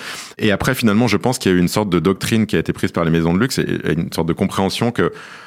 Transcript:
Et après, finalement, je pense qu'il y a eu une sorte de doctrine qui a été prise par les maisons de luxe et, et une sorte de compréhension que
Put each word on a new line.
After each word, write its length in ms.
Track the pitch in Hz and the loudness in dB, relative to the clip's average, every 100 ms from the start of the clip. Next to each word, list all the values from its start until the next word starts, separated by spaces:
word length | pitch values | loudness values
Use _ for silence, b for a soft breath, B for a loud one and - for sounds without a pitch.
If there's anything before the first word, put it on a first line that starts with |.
| B B B B | B B B B
Et 140 | 107 | 0
après, 240 | 98 - 127 | 2 0 2
finalement, 320 | 117 104 120 | 2 4 2
je 100 | 98 | 2
pense 220 | 120 127 | 0 0
qu'il 120 | 98 | 2
y 40 | 90 | 4
a 20 | |
eu 20 | |
une 80 | 87 | 2
sorte 220 | 107 104 | 0 0
de 100 | 85 | 2
doctrine 460 | 85 95 - 113 104 | 2 0 0 0 2
qui 100 | 85 | 0
a 40 | |
été 120 | - | -2
prise 180 | - 95 | -2 -2
par 100 | - | 0
les 80 | 82 | 2
maisons 220 | 82 82 | 2 2
de 60 | 90 | 2
luxe 180 | 131 - | 0 0
et, 60 | |
et 300 | 80 87 - | -2 -2 -2
une 200 | 78 - | -2 -2
sorte 140 | - 80 | -4 -2
de 60 | |
compréhension 580 | 78 95 - 95 - 117 | 0 -2 0 -2 0 -2
que 200 | 117 85 B B B | 0 -2 B B B